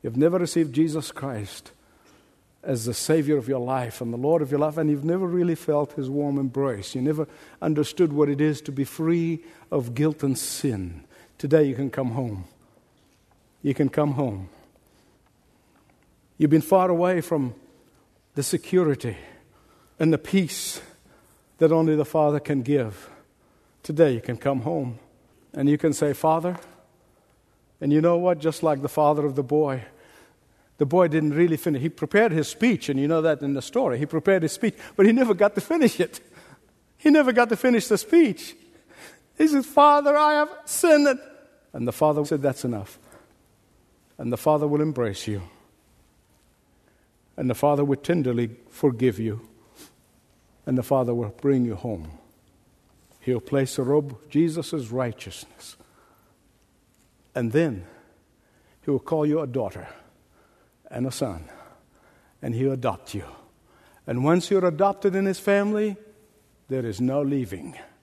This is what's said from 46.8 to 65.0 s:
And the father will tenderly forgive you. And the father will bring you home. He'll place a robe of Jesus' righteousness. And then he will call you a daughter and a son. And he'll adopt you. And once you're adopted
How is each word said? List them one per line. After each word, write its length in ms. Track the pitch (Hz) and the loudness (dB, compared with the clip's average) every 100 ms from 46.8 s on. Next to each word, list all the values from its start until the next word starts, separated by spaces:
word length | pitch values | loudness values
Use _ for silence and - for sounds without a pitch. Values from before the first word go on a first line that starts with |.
| _ _ _ _ _ - | _ _ _ _ _ -6
And 120 | 131 | -4
the 60 | |
father 300 | 123 147 143 | 2 2 2
will 120 | 143 135 | 0 0
tenderly 600 | - 170 127 120 117 113 _ | 0 0 0 -2 -4 -8 _
forgive 500 | - 143 113 127 113 | -2 0 2 0 0
you. 300 | 110 107 - _ _ - - _ _ _ _ _ _ _ - | -6 -6 -12 _ _ -20 -20 _ _ _ _ _ _ _ -2
And 100 | 127 | -2
the 60 | |
father 320 | 117 135 123 | 2 0 0
will 200 | 120 107 - | -2 -6 -2
bring 240 | 139 135 | 0 2
you 100 | 120 | 0
home. 440 | 95 120 95 78 76 _ _ _ _ _ _ _ _ _ _ | -4 -8 -8 -12 -18 _ _ _ _ _ _ _ _ _ _
He'll 200 | - 123 | -4 -4
place 380 | - 139 131 - | -2 -2 -2 -2
a 40 | |
robe 300 | 127 147 143 | 0 0 0
of 160 | 117 - | -14 -4
Jesus' 600 | 147 165 160 156 156 113 | 0 0 -2 -6 -8 -6
righteousness. 840 | 123 123 104 98 - - - - - _ _ _ _ _ _ _ _ _ _ _ _ _ _ _ | -6 -6 -8 -16 -16 -20 -20 -20 -20 _ _ _ _ _ _ _ _ _ _ _ _ _ _ _
And 180 | 131 117 | -6 0
then 340 | 135 165 101 87 - _ _ _ _ _ _ _ _ | 0 0 -4 -14 -20 _ _ _ _ _ _ _ _
he 80 | - | -4
will 80 | 139 | -4
call 260 | - 160 | -2 -2
you 160 | 151 151 | 0 -2
a 60 | 139 | -4
daughter 420 | 127 101 101 - - _ _ _ _ _ _ _ _ - | -6 -6 -8 -18 -20 _ _ _ _ _ _ _ _ -14
and 160 | 120 131 | -8 -8
a 40 | |
son. 380 | - 131 85 76 - - _ _ _ _ _ _ _ | -6 -8 -8 -14 -20 -20 _ _ _ _ _ _ _
And 120 | 135 | -8
he'll 180 | 113 135 | -4 -4
adopt 420 | 135 120 90 - | -2 -4 -6 -10
you. 100 | 101 - - _ _ _ _ _ _ - | -12 -12 -20 _ _ _ _ _ _ -8
And 180 | 123 | -2
once 260 | 143 175 - | 2 2 2
you're 160 | 196 180 | 0 0
adopted 480 | 156 196 196 | 2 0 2